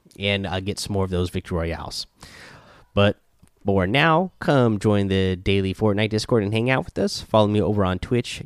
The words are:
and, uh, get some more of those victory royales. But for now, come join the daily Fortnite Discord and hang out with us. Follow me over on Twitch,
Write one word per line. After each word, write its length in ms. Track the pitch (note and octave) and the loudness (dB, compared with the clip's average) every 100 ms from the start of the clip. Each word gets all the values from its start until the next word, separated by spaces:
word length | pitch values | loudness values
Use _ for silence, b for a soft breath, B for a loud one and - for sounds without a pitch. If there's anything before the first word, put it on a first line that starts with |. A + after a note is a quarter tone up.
| _ - | _ -6
and, 300 | G2 G2+ G2 | -2 -2 -2
uh, 140 | F#2+ | -4
get 180 | F#2+ - | -6 -8
some 140 | - | -4
more 100 | G2+ | -2
of 60 | F#2+ | 0
those 200 | F2+ F2+ | -2 -2
victory 280 | F#2 - F2+ | -4 -6 -4
royales. 500 | E2 D#2+ - - - _ B B B B B B B | -4 -6 -10 -12 -14 _ B B B B B B B
But 260 | - G2+ - _ _ _ _ - | 2 2 0 _ _ _ _ -2
for 200 | G2 F2+ | 0 2
now, 460 | C3 D#3+ D#3+ F#3 - | 2 2 2 0 -4
come 400 | - C#3+ A#2+ G#2 | 0 4 4 2
join 300 | G#2+ G#2 G2 | 2 2 2
the 260 | F#2+ F#2+ F2+ | 0 0 -2
daily 380 | G2 G2 F#2+ | 0 0 0
Fortnite 380 | F#2 G#2+ G2+ A2 | 0 0 2 0
Discord 320 | G#2+ - A#2+ | -2 0 0
and 100 | G2+ | 2
hang 160 | A2 A#2+ | 0 0
out 160 | C3 F3 | -2 -2
with 120 | - | -4
us. 220 | G3+ - | -4 -4
Follow 300 | - A2 G#2 | 0 2 4
me 120 | G#2 | 2
over 220 | F2+ G#2 | 0 0
on 160 | F#2 F2+ | 0 -2
Twitch, 440 | - A#2+ - - | -2 -2 -4 -10